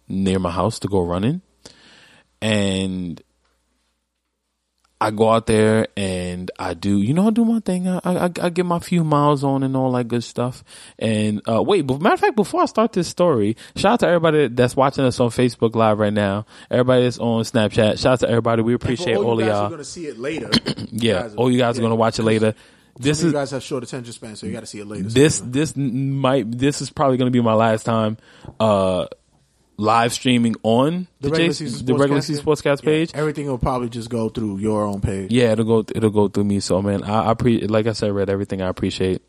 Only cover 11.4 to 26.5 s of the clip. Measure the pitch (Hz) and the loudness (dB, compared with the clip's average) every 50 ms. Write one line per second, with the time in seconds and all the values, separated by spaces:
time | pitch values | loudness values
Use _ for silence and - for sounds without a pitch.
11.4 | - - 113 107 95 139 202 190 143 131 127 143 170 247 370 359 - 415 269 220 | -2 0 0 2 2 2 2 2 0 0 -2 0 2 2 2 2 0 0 0 0
12.4 | 190 - - 349 349 254 - - 220 233 - 190 170 - - - 180 175 147 113 | 0 0 0 0 0 0 0 0 0 0 0 -2 -4 -2 -2 0 2 2 2 2
13.4 | 101 104 113 - - - - - - 196 240 233 - 160 175 170 160 165 151 151 | 2 0 -2 -4 -8 -14 -6 0 2 2 2 4 2 2 2 4 4 4 4 4
14.4 | 147 117 120 123 123 120 - - 131 139 - - 135 127 120 - 123 120 - - | 2 2 2 2 0 2 2 2 2 2 2 2 0 0 2 2 0 0 2 2
15.4 | 123 123 - - 120 113 110 113 113 110 107 104 107 104 104 104 104 98 98 104 | 0 0 0 0 -2 0 2 2 2 2 2 2 0 0 0 0 0 0 -2 -4
16.4 | 107 - - - - - - 120 127 127 127 123 123 123 113 - 110 117 113 113 | -6 -10 -14 -20 -8 -2 0 2 2 4 4 4 4 2 0 -2 -2 0 0 0
17.4 | 110 - - 120 107 101 - - 110 107 92 90 - 139 - - - - 113 117 | -2 0 0 0 0 2 2 2 2 2 2 2 2 2 2 2 2 2 2 2
18.4 | 110 117 117 113 110 117 123 117 - 131 123 113 180 120 113 - - 120 117 113 | 2 2 0 2 2 0 0 0 -2 -2 -4 -2 -2 -2 0 0 0 0 0 0
19.4 | 110 107 104 101 104 104 139 151 139 - - 185 170 147 123 110 120 143 160 147 | 0 0 0 0 -2 -4 -6 -10 -14 -14 -14 -12 -12 -12 -12 -10 -8 -8 -8 -8
20.4 | 117 104 107 - - - - - 110 - - 110 117 113 101 90 - 113 104 107 | -4 -2 -2 -2 -2 -4 -8 -8 -10 -10 -4 -2 0 2 2 0 -2 -4 -4 -2
21.4 | 120 131 123 123 123 117 117 117 113 113 113 113 110 113 - - 110 110 110 110 | 0 2 2 2 2 0 0 0 0 0 2 2 0 0 0 0 0 2 2 2
22.4 | 110 110 107 - - - _ _ _ _ _ - 120 143 151 151 165 165 143 147 | 2 0 -2 -4 -10 -20 _ _ _ _ _ -4 -2 0 0 2 0 0 0 0
23.4 | 139 123 139 127 - - 151 131 123 - - 131 117 117 113 - - 113 107 - | -4 -6 -6 -8 -8 -8 -8 -8 -8 -10 -12 -12 -12 -14 -16 -16 -16 -16 -16 -12
24.4 | - 101 110 117 107 - - 104 101 104 104 101 95 107 113 127 143 156 - - | -12 -10 -10 -10 -12 -14 -14 -14 -12 -12 -10 -8 -6 0 4 6 6 6 4 0
25.4 | 95 123 123 139 160 135 - 135 143 131 107 131 135 135 135 139 135 127 131 139 | -4 -4 -2 -2 -2 -2 -2 -4 -4 -2 -2 -2 -2 -2 -2 0 0 2 2 0
26.4 | 104 113 | 0 -2